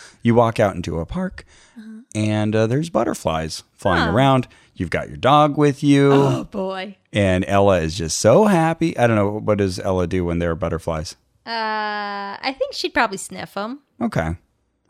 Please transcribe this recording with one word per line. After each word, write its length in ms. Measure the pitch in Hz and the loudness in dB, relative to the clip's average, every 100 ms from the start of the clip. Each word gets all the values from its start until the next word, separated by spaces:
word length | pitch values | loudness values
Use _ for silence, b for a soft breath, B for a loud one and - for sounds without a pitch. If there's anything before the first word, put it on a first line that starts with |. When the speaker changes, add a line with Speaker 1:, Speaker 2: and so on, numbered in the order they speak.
| B B | B B
Speaker 1:
You 100 | 117 | 2
walk 260 | 117 113 110 | 4 4 4
out 160 | 104 90 | 0 0
into 220 | 87 82 | -6 -6
a 60 | 82 | -6
park, 400 | 180 185 - - B B 240 | -6 -8 -10 -20 B B -20
Speaker 2:
Uh-huh. 240 | 220 220 - 107 | -20 -20 -12 -4
Speaker 1:
and, 400 | 107 107 107 110 | -2 0 0 0
uh, 100 | 110 | 0
there's 240 | 131 165 | 0 -2
butterflies 720 | - - - - 80 80 - - _ | -2 -2 -2 -4 -4 -6 -10 -16 _
flying 260 | 98 85 82 | 0 0 2
Speaker 2:
Huh. 80 | 104 | 2
Speaker 1:
around. 320 | 139 131 - b b | 4 2 0 b b
You've 160 | - 90 | -8 -4
got 200 | 78 - | -4 -6
your 80 | 73 | -2
dog 400 | 120 147 151 143 | 4 4 4 4
with 240 | 147 135 | 2 2
you. 280 | 147 143 139 | 4 6 6
Speaker 2:
Oh, 320 | 139 139 131 - | 6 4 0 -6
boy. 500 | 202 190 190 196 196 _ | -8 -8 -8 -12 -14 _
Speaker 1:
And 320 | 107 98 92 - | 0 2 2 2
Ella 340 | 98 101 92 | 2 4 4
is 140 | 80 87 | 0 -4
just 220 | 80 - | -6 0
so 280 | 107 151 214 | 4 4 4
happy. 520 | 180 160 165 165 - | 2 2 0 -2 0
I 80 | 120 | 2
don't 100 | 110 | 2
know. 140 | 101 107 | 0 -2
What 220 | 107 101 | -2 0
does 180 | 98 92 | 0 -2
Ella 300 | 95 92 87 | -2 0 0
do 180 | 92 87 | 0 -2
when 140 | 85 | -2
there 120 | 85 | -2
are 40 | 80 | -2
butterflies? 600 | 82 80 - 80 80 - _ _ - | -4 -6 -6 -6 -8 -14 _ _ -10
Speaker 2:
Uh, 880 | 226 220 214 214 208 202 202 202 - | -6 -4 -4 -6 -6 -8 -10 -10 -8
I 140 | - 269 | -8 -6
think 160 | 554 | -6
she'd 220 | - 349 302 | -6 -6 -2
probably 220 | 226 196 | -2 -4
sniff 380 | - 185 - 196 | -12 -14 -12 -10
'em. 240 | 214 277 _ - | -10 -10 _ -8
Speaker 1:
Okay. 360 | 233 - 80 87 _ _ _ _ _ | -6 -4 -4 -6 _ _ _ _ _